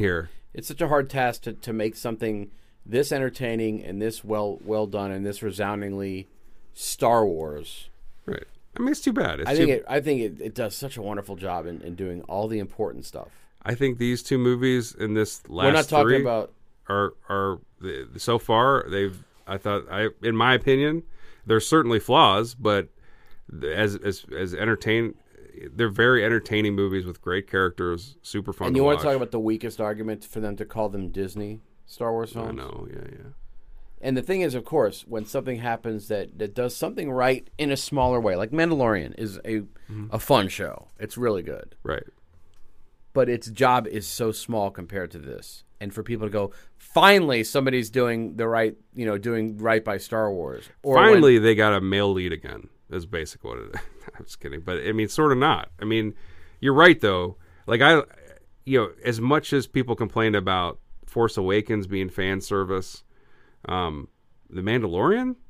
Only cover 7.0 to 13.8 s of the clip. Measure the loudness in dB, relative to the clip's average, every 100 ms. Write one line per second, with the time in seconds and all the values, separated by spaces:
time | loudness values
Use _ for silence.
7 | 4 6 4 0 -6 -8 -12 -14 -16 -14
8 | -16 -12 -10 -10 -10 -18 -12 -4 -2 0
9 | 0 0 0 -2 0 4 4 2 0 -2
10 | 0 0 -2 -6 -8 -6 -6 -6 -10 -8
11 | -8 -8 -8 -8 -6 -6 -6 -10 -10 -8
12 | -6 -8 -6 -4 -2 -4 -4 -4 -6 -6
13 | -12 -14 -16 -20 -20 -10 -6 0